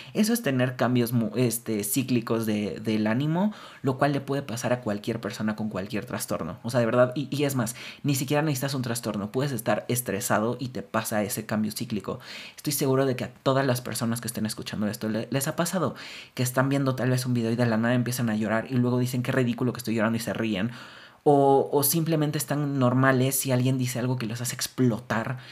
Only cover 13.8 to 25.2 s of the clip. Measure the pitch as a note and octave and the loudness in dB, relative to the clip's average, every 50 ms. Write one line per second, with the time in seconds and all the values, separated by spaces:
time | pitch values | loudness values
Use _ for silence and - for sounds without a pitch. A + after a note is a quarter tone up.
13.8 | - A2 G#2+ - B2 A#2 A#2 A#2+ - A2+ - - A2 G#2+ - - - - - F2+ | -2 -6 -6 -4 -2 -2 -2 -2 -4 -6 -6 -4 -4 -4 -4 -6 -10 -8 -4 -2
14.8 | G#2+ G#2 F#2+ - - A2 G#2+ A2 A#2 - C3+ C3+ C3 D#3 D#3 - E3+ - - F#3 | -2 -2 -2 -2 -4 -4 -2 -4 -4 -2 -2 -2 -2 -2 -2 -2 -2 -2 0 0
15.8 | D#3 A#2 - - - - - - - - - - B2+ B2+ - C3 C3 C#3 C#3 C#3 | -2 -2 -4 -6 -12 -16 -16 -16 -18 -12 -6 -4 -2 -2 2 2 2 2 2 2
16.8 | C#3 C3 B2+ B2+ A#2 B2+ B2+ B2+ B2+ B2+ B2 A#2+ A2+ A2+ A#2 A#2 B2 A#2 A2 A2 | 2 0 0 0 0 0 0 0 0 0 0 0 2 0 2 2 2 2 2 2
17.8 | A#2 A#2 B2+ B2+ A#2+ B2 B2 - B2 A2+ G#2+ G#2+ A2 G#2 A2 A2+ - - C3+ B2 | 2 2 2 2 2 0 -2 -2 0 0 0 0 0 0 0 0 0 0 2 2
18.8 | A#2+ B2 B2 B2 B2+ B2 C3 B2+ B2 - C3 C3 B2+ A#2+ A#2 - C3+ A#2+ G#2+ - | 2 4 2 2 0 0 0 -2 -2 0 2 2 2 2 0 0 0 -2 -2 -2
19.8 | - - A2 A2+ G#2 A2+ A2+ A2 - - F#2+ - A2+ A2+ G#2+ F2+ G2+ A#2+ - - | -4 -2 0 2 2 2 2 0 -2 -4 -4 -2 -2 -2 0 0 -2 -2 -4 -8
20.8 | - - - - - - - - - D3+ C#3+ C#3 C#3 C#3 C#3 C3+ - - - C#3+ | -16 -16 -18 -20 -20 -20 -10 -2 4 4 6 8 8 8 8 6 6 4 2 2
21.8 | C3+ - - E3 D#3+ D#3+ E3 D3+ D3+ D3 D3+ D3+ D3+ - C#3+ D3 D3 C#3+ C#3 C#3 | 2 2 2 0 0 2 2 2 2 0 0 -2 -2 -2 -2 -2 0 0 0 2
22.8 | B2+ B2 B2 B2+ C3 C3+ C3 B2 B2+ C3 - - - C3+ B2+ B2 B2 C3 C3 C3 | 2 4 4 4 6 6 6 4 4 2 2 0 0 2 2 2 2 2 2 2
23.8 | B2+ B2 - B2 A#2+ B2+ B2+ B2+ B2 G#2+ A2+ A#2 A#2+ B2 - - - - - - | 0 -2 -2 -2 -2 -2 -2 -2 -2 -4 -6 -6 -6 -6 -6 -6 -6 -6 0 2
24.8 | C3 B2 G#2+ - - - A2 G#2+ | 2 2 2 0 -2 -2 -2 -2